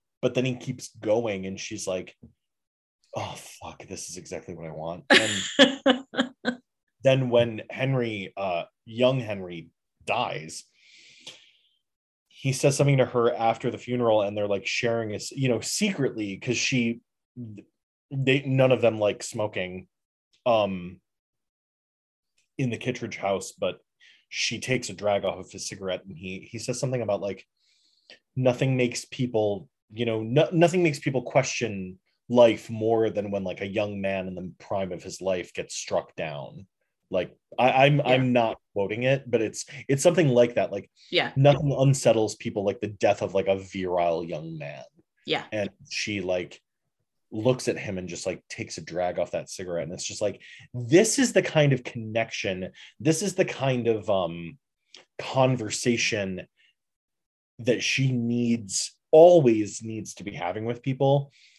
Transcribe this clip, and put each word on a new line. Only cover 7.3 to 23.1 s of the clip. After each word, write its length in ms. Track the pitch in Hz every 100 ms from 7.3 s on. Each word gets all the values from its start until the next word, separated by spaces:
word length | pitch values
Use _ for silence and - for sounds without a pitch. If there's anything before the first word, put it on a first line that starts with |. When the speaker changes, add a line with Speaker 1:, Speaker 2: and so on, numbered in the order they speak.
Speaker 1:
when 320 | 120 120 110 -
Henry, 600 | - 135 131 117 104 95 98
uh, 280 | 98 85 - _
young 360 | 113 113 127 135
Henry 500 | 107 101 90 85 82 _ _ _
dies, 600 | - 110 101 - 80 - - _ _ - - - - - _ _ _ _ _ _ _ _ _
he 240 | - 135
says 240 | 127 143 139
something 220 | 143 135
to 80 | 120
her 260 | 123 117
after 360 | 107 113 - 123
the 80 | 104
funeral 440 | - 123 117 107
and 140 | 101 104
they're, 100 | 104
like, 180 | 101 -
sharing 460 | - 117 117 110
a 40 | 101
s-, 140 | -
you 160 | 139 131
know, 120 | 113
secretly, 760 | - - 208 185 127 110 101 95
'cause 180 | 127 117
she, 420 | - 131 117 117 _ _ _ 127 113 98 - _ _ _ -
they, 320 | 139 131 143
none 300 | 139 131 131
of 80 | 120
them 160 | 113 110
like 240 | 104 95
smoking, 640 | - 113 107 104 92 92 - _ _ _ _ _ 123
um, 540 | 113 101 92 87 90 _ _ _ _ _ _ _ _ _ _ _ _ _ _ _ -
in 120 | 127
the 60 | 110
Kittredge 380 | 127 120 113